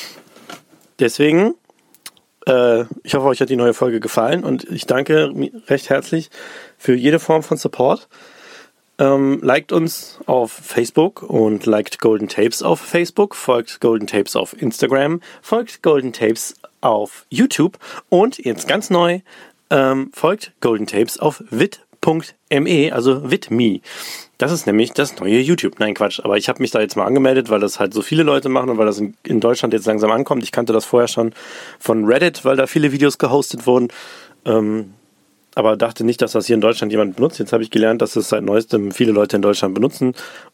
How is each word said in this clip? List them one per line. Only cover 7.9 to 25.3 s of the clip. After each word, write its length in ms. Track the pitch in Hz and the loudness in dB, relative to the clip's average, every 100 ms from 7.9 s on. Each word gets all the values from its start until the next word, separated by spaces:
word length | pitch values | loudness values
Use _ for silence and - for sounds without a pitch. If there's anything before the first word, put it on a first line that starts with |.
| 208 - - - - - - - _ _ - | 0 -6 -20 -20 -20 -20 -20 -20 _ _ 0
Ähm, 400 | 139 139 135 139 | 2 4 2 0
liked 300 | - 143 160 | 0 0 0
uns 480 | 175 165 - - - - | -2 -2 -4 -14 -10 -2
auf 240 | 127 117 | 0 0
Facebook 720 | - - - 120 - 175 - | -6 -6 -2 0 2 0 -2
und 420 | - 117 110 104 | -2 2 2 2
liked 360 | 113 107 104 - | 2 0 0 -2
Golden 280 | 117 110 101 | 0 2 0
Tapes 360 | - 113 - | 0 0 0
auf 160 | - 165 | 0 -2
Facebook, 560 | - 170 175 - 202 - | 0 -2 0 0 0 -2
folgt 440 | - 120 113 - | -2 0 -2 -2
Golden 280 | 120 113 104 | 0 0 0
Tapes 260 | 104 101 | -2 -2
auf 260 | - - - | -2 -6 -4
Instagram, 600 | 135 - 135 135 143 170 - - | -6 -2 0 2 0 -2 -8 -20
folgt 420 | - 226 233 - | -4 -4 -4 -2
Golden 300 | 165 143 127 | 0 2 0
Tapes 440 | - 110 113 - - - _ | -2 -2 0 -6 -14 -20 _
auf 440 | 131 107 104 - - | 0 0 -2 -10 -6
YouTube 480 | 127 262 - 160 - - - - | 0 0 2 -2 -2 -18 -18 0
und 300 | 180 226 - | 2 2 0
jetzt 280 | 123 110 - | -6 -4 -2
ganz 240 | 170 - | -2 0
neu, 300 | 175 175 180 - - - _ - | 2 2 0 -8 -20 -20 _ -2
ähm, 380 | 147 135 135 135 | 2 2 0 -4
folgt 400 | - 156 214 - _ | -2 -2 -2 -6 _
Golden 260 | 123 110 104 | -2 0 -2
Tapes 320 | 101 113 - | -2 -2 -2
auf 240 | 156 143 113 | -4 -4 -6
wit 320 | 110 180 - _ _ | -2 -2 -4 _ _
punkt 320 | - 160 - - - | 0 0 -4 -14 -4
M 180 | 139 - | -2 2
E, 240 | 165 147 | 2 2
also 400 | 123 123 131 139 | 2 2 0 0
wit 200 | 180 - | -4 -2
me. 300 | 113 117 92 - - - - - - | 0 2 0 -6 -16 -14 -16 -14 -4
Das 160 | 135 | -2
ist 140 | 170 - | -2 0
nämlich 260 | 104 120 | 2 2
das 260 | - 139 - | 0 -4 -4
neue 200 | 92 | 0